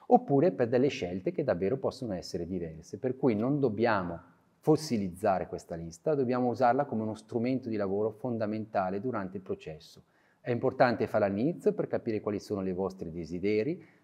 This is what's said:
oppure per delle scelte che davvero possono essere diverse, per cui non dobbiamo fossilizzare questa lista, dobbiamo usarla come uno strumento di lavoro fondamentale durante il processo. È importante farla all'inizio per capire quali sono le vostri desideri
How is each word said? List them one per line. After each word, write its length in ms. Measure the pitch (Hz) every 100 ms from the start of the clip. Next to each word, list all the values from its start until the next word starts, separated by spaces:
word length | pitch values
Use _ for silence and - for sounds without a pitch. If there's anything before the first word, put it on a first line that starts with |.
| -
oppure 460 | 247 247 139 170
per 160 | - 117
delle 220 | 123 139
scelte 420 | - 87 95 170
che 120 | 170
davvero 340 | 135 87 95 139
possono 360 | 120 - 120
essere 320 | 92 - 87 85
diverse, 540 | 95 82 80 - 101
per 180 | 127 123
cui 160 | 139
non 260 | 104 123 147
dobbiamo 600 | 131 104 117 104 87 85 - _ _ _
fossilizzare 880 | - 151 - 117 95 85 104 90 82
questa 260 | 85 -
lista, 400 | 85 82 - 156
dobbiamo 360 | 147 120 123 123
usarla 360 | 113 123 127 143
come 160 | 110
uno 140 | 110 110
strumento 540 | - 120 120 131 110
di 60 | 107
lavoro 360 | 98 98 107
fondamentale 920 | 107 127 113 104 107 107 104 92 98
durante 360 | 127 113 92 98
il 60 |
processo. 600 | 92 98 82 76 - - - _ _ _
È 60 | -
importante 560 | 117 123 - 127 107 110
farla 220 | 110 101
all'inizio 440 | 98 139 - 208
per 140 | 202 143
capire 340 | 110 120 107
quali 200 | 107 101
sono 220 | - 104
le 120 | 95
vostri 380 | 90 95 95 82
desideri 720 | 82 78 87 98 107 117 175 - _